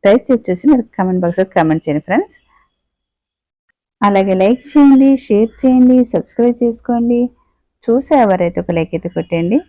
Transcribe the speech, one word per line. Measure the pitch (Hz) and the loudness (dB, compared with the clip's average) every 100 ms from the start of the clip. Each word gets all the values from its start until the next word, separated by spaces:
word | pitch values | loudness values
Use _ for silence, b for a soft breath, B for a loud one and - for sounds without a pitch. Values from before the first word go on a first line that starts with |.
ట్రై | 196 | 2
చేసి | 233 - 240 | 0 0 -4
చూసి | 208 180 285 | -2 -2 0
మీరు | 262 226 | 0 -2
కామెంట్ | - 185 185 | -6 -4 -2
బాక్స్‌లో | 175 170 190 | -2 -4 -4
కామెంట్ | 185 160 156 | -2 0 -2
చేయండి | - 147 | -4 -6
ఫ్రెండ్స్. | - 220 415 _ _ _ _ _ _ _ _ _ _ _ _ _ _ _ _ _ | -4 -4 -4 _ _ _ _ _ _ _ _ _ _ _ _ _ _ _ _ _
అలాగే | 202 196 196 | 0 0 0
లైక్ | 185 190 247 | 0 0 0
చేయండి, | - 302 277 262 269 262 | -2 2 4 6 4 0
షేర్ | - 208 226 | 0 -2 -2
చేయండి, | - 262 254 254 254 | -2 0 4 4 4
సబ్స్క్రైబ్ | 240 175 - - 240 240 | 0 -4 -6 -2 -2 0
చేసుకోండి. | 240 226 - 240 233 240 247 _ _ _ _ _ | -4 -4 -6 -4 -2 -2 -4 _ _ _ _ _
చూసే | - 233 - 294 | -2 -2 0 0
ఎవరైతే | 220 185 175 175 | 2 0 -2 -4
ఒక | 175 | -6
లైక్ | 170 165 | -6 -4
అయితే | 170 180 | -8 -8
కొట్టండి. | 170 170 170 170 254 | -10 -6 -6 -2 -4